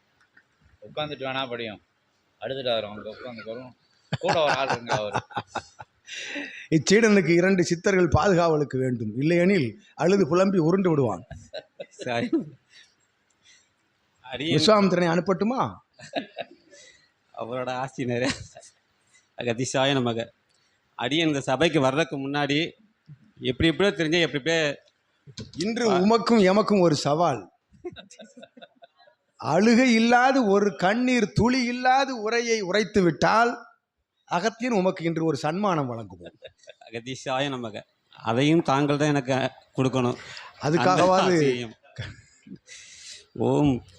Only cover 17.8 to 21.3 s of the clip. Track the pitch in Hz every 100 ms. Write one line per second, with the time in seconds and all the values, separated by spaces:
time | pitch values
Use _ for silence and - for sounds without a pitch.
17.8 | 139 - 123 120 240 - - - - _
18.8 | _ _ _ _ _ - 120 113 131 135
19.8 | 135 135 120 113 117 _ _ _ _ _
20.8 | _ - 123 156 160